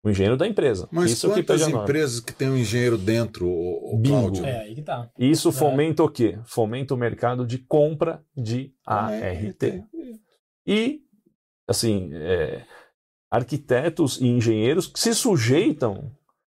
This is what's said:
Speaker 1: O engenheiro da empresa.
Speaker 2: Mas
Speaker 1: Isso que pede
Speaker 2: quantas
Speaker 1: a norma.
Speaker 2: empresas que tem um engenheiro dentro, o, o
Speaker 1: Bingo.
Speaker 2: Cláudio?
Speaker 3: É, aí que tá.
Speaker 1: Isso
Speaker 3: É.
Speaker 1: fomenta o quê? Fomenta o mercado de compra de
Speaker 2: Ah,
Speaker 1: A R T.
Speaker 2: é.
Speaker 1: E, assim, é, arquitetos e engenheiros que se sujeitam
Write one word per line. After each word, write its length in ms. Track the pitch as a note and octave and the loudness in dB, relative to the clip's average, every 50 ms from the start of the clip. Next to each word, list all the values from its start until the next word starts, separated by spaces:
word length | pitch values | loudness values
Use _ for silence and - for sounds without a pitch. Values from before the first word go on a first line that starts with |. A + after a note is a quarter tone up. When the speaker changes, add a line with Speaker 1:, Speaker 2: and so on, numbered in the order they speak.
| _ | _
Speaker 1:
O 60 | G#2+ | 0
engenheiro 260 | G#2 F#2+ F#2+ G2+ B2 | 2 2 4 2 2
da 120 | C3 E3 A3 | 2 0 0
empresa. 400 | A2+ - F#3 C3+ A2 F#2 F2+ - | 0 0 2 2 0 0 -4 -4
Speaker 2:
Mas 220 | - E3 F3 C#3 A#2 | -2 0 2 2 2
Speaker 1:
Isso 160 | - - F3+ | 2 0 0
que 60 | G3+ | 2
pede 120 | G3 E3+ | 0 2
Speaker 2:
quantas 160 | - - - D#3+ | 2 2 2 2
Speaker 1:
a 60 | D#3 | 2
norma. 160 | D3 A#2 G#2 | 0 -2 0
Speaker 2:
empresas 340 | - C#3 D#3 D#3 C#3 A#2+ A#2+ | 0 0 0 0 0 -2 -6
que 140 | A2+ - - | -10 -12 -8
tem 180 | - C#3 C3+ | -4 -2 0
um 60 | C3+ | 2
engenheiro 420 | C3 A#2+ G2+ A2 B2 A#2+ B2 A#2 G#2+ | 0 0 0 0 2 2 2 2 2
dentro, 480 | F#2 G2+ A2 A#2 A2+ F#2+ - - F2+ F2 | 2 0 2 2 0 -2 -4 -4 -2 -2
o, 460 | F2+ E2 F2 F2+ F2 B1 - - A2+ | 0 -2 -2 -4 -4 -6 -6 -4 -2
o 40 | A2+ | 0
Speaker 1:
Bingo. 180 | A2 C3+ C#3+ C#3 | 2 4 4 4
Speaker 2:
Cláudio? 260 | A#2 G2+ F#2+ F#2 F2+ | 2 2 0 -2 -4
Speaker 3:
É, 140 | - B2 A2+ G#2+ | -4 -6 -6 -8
aí 120 | G#2+ A2+ | -10 -12
que 80 | C#3+ D3+ | -12 -8
tá. 260 | - E3 B2 A#2+ - _ | -8 -8 -8 -8 -12 _
Speaker 1:
Isso 340 | - B2 C3+ D#3+ D#3 - F3 | 0 2 2 4 4 2 0
Speaker 3:
É. 20 | D#3 | 2
Speaker 1:
fomenta 500 | - D#3 D3 C3+ C#3 D3+ D#3+ D#3 D#3 E3 | 2 2 2 2 2 0 0 2 2 2
o 60 | D3+ | 2
quê? 320 | D#3 - A#2+ G#2 - G#2+ A#2 | 2 2 0 0 0 -2 -12
Fomenta 480 | - - - A2+ G#2+ A2+ C3 C#3 B2+ C#3 | -8 -2 -2 -2 0 -2 -6 -4 -4 -2
o 40 | |
mercado 500 | B2 A#2+ A#2 A2 - - A#2+ B2 B2 B2+ | -2 -2 -2 -2 -2 -2 -2 -2 -2 -4
de 120 | A#2 A#2 C3 | -4 -4 -8
compra 600 | - _ - D#3 D3 D3+ E3 D3+ E3+ D#3+ E3 D#3+ _ _ _ | -4 _ 2 2 2 2 2 -2 -2 -2 -4 -8 _ _ _
de 380 | C#3 B2 G#2+ A#2 B2 C3+ C#3 _ _ _ | -8 -4 -4 -4 -4 -6 -8 _ _ _
Speaker 2:
Ah, 220 | - G#2+ G#2 G#2+ | -4 -4 -2 -2
Speaker 1:
A 60 | A2 G#2+ | -2 -4
R 380 | G#2+ G#2 F#2+ F2+ E2 G#2 G2+ - | -4 -4 -6 -6 -6 -6 -8 -6
T. 140 | _ C3 | _ -4
Speaker 2:
é. 180 | A2+ G2 F3+ G3+ _ - E4 C#4+ B3+ A3+ - _ _ _ _ _ _ _ _ _ | -4 -4 -4 -12 _ -14 -14 -14 -14 -16 -18 _ _ _ _ _ _ _ _ _
Speaker 1:
E, 340 | - G3 G#3+ A3+ B3 D4+ D4+ _ _ _ _ _ _ _ _ _ _ _ _ _ - | 0 0 0 0 0 -4 -6 _ _ _ _ _ _ _ _ _ _ _ _ _ -4
assim, 420 | G2 - - A2+ G#2 G2 F#2 D#2+ C#2+ | -4 -2 0 0 0 -2 -4 -6 -10
é, 500 | E2+ D2+ E2+ F#2 F2 D#2 C#2 - - - _ - - - _ _ _ _ _ _ _ _ _ | -8 -2 -2 0 0 0 -2 -4 -10 -14 _ -20 -20 -20 _ _ _ _ _ _ _ _ _
arquitetos 920 | - A#2 B2+ - D3+ C3+ - - B2+ A#2+ C#3 F3 D#3+ - E3 B2+ - - | -2 -2 -2 -2 -6 -8 -2 0 0 2 2 0 0 0 0 0 0 2
e 60 | C3 | 2
engenheiros 600 | B2 A#2+ B2 A2+ A#2 A2 G#2+ G#2+ A#2+ D3+ F#3 F3 - | 2 4 4 4 2 2 4 4 2 2 2 0 -2
que 100 | _ - | _ -2
se 160 | - A3+ A#3 | 0 0 0
sujeitam 960 | - - - G3+ D3 A2 A2+ B2+ D#3 G#3+ D#4 - - C3+ A2+ G2 G2 G2+ G#2 - _ _ _ _ _ _ _ _ | 2 2 2 2 2 4 4 4 4 4 2 0 0 -2 -2 -2 -4 -10 -14 -14 _ _ _ _ _ _ _ _